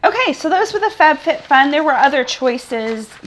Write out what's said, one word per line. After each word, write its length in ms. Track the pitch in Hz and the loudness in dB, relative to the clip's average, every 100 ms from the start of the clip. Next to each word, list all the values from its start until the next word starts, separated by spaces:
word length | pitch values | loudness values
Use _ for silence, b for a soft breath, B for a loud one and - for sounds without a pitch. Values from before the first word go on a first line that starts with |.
okay, 280 | 381 440 494 | 0 0 -2
so 160 | - 320 | -2 -2
those 240 | 370 415 | 0 0
were 80 | 415 | -2
the 120 | 415 - | -4 2
FabFitFun. 720 | 311 294 - 311 - 269 285 | 2 2 -2 -4 2 2 4
There 100 | 294 | 0
were 100 | 311 | 0
other 320 | 269 277 269 | 2 2 2
choices, 840 | 254 - 254 240 - 233 220 220 214 - | -4 -4 -4 -4 -6 -6 -6 -8 -10 -18